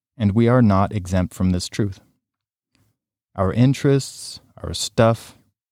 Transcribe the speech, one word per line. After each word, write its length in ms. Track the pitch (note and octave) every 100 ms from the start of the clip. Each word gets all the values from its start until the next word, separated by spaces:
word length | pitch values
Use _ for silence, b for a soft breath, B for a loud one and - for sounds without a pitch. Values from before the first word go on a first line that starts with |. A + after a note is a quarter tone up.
| _ -
and 200 | G#2 G2+
we 100 | A#2
are 160 | B2+
not 320 | A2+ F#2+ G2+
exempt 400 | G#2+ F2+ F#2 F2+
from 160 | - F#2
this 160 | F2+ -
truth. 320 | - G#2 - _ _ _ _ _ _ _ _ _ _ _ _ _
Our 180 | - F#2+
interests, 840 | G#2+ B2+ C3+ C#3+ C#3 - - - - _ -
our 160 | F2+
stuff, 640 | E2+ - - A2+ A2+ - - _ _ _